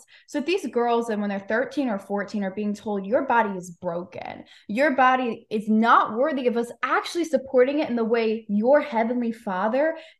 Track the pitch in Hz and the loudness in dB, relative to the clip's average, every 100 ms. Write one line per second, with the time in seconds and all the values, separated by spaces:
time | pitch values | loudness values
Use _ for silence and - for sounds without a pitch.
0 | _ - - 294 285 381 277 233 240 233 | _ -20 -8 -6 -2 -2 -2 -2 0 0
1 | 233 208 202 196 - 226 - 294 254 202 | 0 -4 -4 -4 -4 -4 -2 -2 -2 -4
2 | - 202 196 208 190 202 208 202 214 202 | -4 -6 -4 -4 -6 -4 -6 -6 -6 -6
3 | 196 269 269 233 214 185 175 170 175 175 | -2 -2 2 2 0 -4 -10 -10 -6 -6
4 | - - - 50 - - - 208 294 262 | -8 -12 -14 -14 -18 -18 -6 0 2 6
5 | 254 254 240 - - 214 214 220 226 339 | 4 4 0 -6 -6 -4 2 4 6 6
6 | 311 220 302 277 247 233 233 - 262 359 | 4 0 0 0 0 0 -4 -6 -2 -2
7 | - 349 320 262 262 254 254 294 285 233 | -2 -4 0 -2 2 4 4 2 -2 -2
8 | 220 233 220 220 - 202 240 294 285 226 | 0 0 0 -2 -2 0 4 4 4 -2
9 | 233 247 233 226 202 185 220 254 320 320 | 0 0 -4 -6 -6 -2 -2 0 0 -2
10 | - | -12